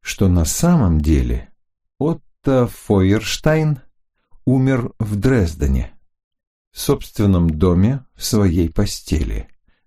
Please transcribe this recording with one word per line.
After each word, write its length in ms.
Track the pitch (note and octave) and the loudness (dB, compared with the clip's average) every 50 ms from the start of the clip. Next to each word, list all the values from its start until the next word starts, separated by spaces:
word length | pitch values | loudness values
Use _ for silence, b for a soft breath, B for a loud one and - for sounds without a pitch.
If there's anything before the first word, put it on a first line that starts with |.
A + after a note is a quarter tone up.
что 280 | _ - - - G#2+ F#2+ | _ -12 -4 0 0 2
на 160 | F2+ F2 E2 | 2 2 0
самом 560 | E2 - - - E3+ F3 E3 A#2+ F#2 E2 D#2 | 0 -2 0 2 2 2 4 2 2 0 0
деле 480 | D2 D2+ D#2+ C2+ B1 A#1 A1+ A#1 - - - _ _ _ _ _ _ _ _ _ | 2 2 0 0 0 -2 -4 -6 -8 -12 -20 _ _ _ _ _ _ _ _ _
Отто 680 | C3+ D#3 E3 - _ _ _ _ _ C#3 C3+ B2+ B2 | -4 -4 -4 -6 _ _ _ _ _ 0 2 2 2
Фойерштайн 1120 | A2+ - - - - G#2+ G2 F#2+ F#2+ G2+ A2 A2+ - - - - D#3 D#3 D#3 D#3 D#3 D3+ - - - _ _ _ _ _ _ _ _ - - - | 0 -4 -14 -2 0 2 2 4 4 2 0 0 -4 -8 -2 0 0 2 2 0 -2 -4 -6 -8 -20 _ _ _ _ _ _ _ _ -20 -6 -2
умер 480 | - B2+ C3+ C3 C3 C3+ A#2+ A#2+ - - _ | 0 0 2 2 2 0 0 -2 -6 -8 _
в 180 | - G2+ G#2 | -6 -4 -4
Дрездене, 760 | G2+ F#2+ C3 C3+ A#2+ F#2+ D#2+ D#2 - C#2+ C#2 C2 B1+ A#1+ - - - _ _ _ _ _ _ _ _ _ _ _ _ _ _ | -2 0 2 2 2 0 0 -2 -2 -2 0 0 0 -2 -6 -10 -20 _ _ _ _ _ _ _ _ _ _ _ _ _ _
в 80 | _ - | _ -10
собственном 720 | - - C#3 - - - - - G#2+ G2+ F#2+ F2 E2+ E2 | -2 -2 -2 -2 -4 -16 -6 -2 0 2 2 2 2 0
доме, 540 | D#2 D2+ E2+ F#2 F2 F2 F#2+ A2 C3+ C3+ - _ _ | 0 0 0 2 2 2 2 0 0 -2 -8 _ _
в 100 | - - | -10 -8
своей 460 | - - G#2+ G2+ F#2 D#2 F#2 E2+ E2 | -2 0 2 2 2 2 0 -2 -2
постели, 760 | - - G2+ G2+ - - - - - D2+ C#2 A#1+ G#1 G1+ - - - _ _ _ _ _ _ | 0 -2 -4 -4 -4 -10 -6 -4 -4 -2 -2 -4 -6 -10 -10 -14 -20 _ _ _ _ _ _